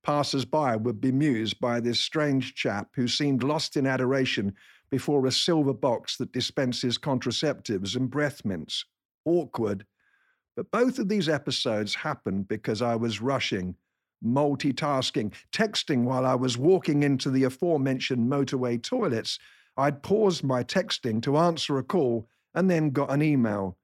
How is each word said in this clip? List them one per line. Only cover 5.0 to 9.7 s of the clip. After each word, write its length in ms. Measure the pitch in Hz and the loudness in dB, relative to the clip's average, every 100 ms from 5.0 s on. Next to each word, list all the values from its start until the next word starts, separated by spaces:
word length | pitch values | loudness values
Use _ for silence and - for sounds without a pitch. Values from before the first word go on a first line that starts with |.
| - 147 131 | 0 2 2
a 60 | |
silver 400 | 127 - 165 139 | 0 2 2 2
box 440 | 123 139 117 - - | 2 0 0 -4 -8
that 160 | 120 | -6
dispenses 680 | 127 120 - 127 120 123 117 | -4 -4 -2 -2 -2 -2 -2
contraceptives 960 | 151 127 123 - 151 - - 98 95 | -2 -2 -2 -2 -2 -4 -4 -4 -2
and 160 | 123 131 | -2 -2
breath 340 | 143 147 - | 0 -2 -2
mints. 400 | 107 87 - - - _ _ _ | -6 -6 -6 -8 -10 _ _ _
Awkward 640 | - 170 135 - 107 | 0 0 0 -2 -2